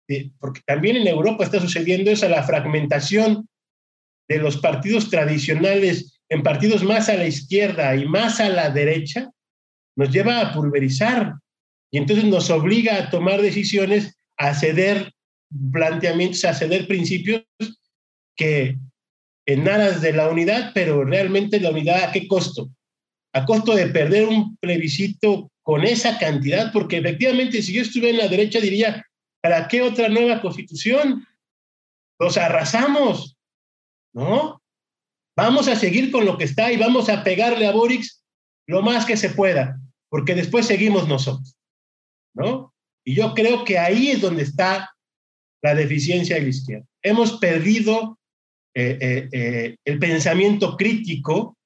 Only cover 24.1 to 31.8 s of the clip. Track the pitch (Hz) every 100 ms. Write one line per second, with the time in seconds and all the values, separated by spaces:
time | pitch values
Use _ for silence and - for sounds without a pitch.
24.1 | 196 220 220 208 - 175 175 160 139 196
25.1 | - 214 202 - _ - 151 190 233 269
26.1 | 240 160 147 135 175 226 220 185 170 175
27.1 | - 262 247 254 240 180 202 233 247 233
28.1 | 233 202 185 214 226 208 196 220 220 -
29.1 | _ _ _ 170 165 160 240 254 226 226
30.1 | 214 240 220 190 139 - 147 214 262 294
31.1 | 247 - _ _ _ _ _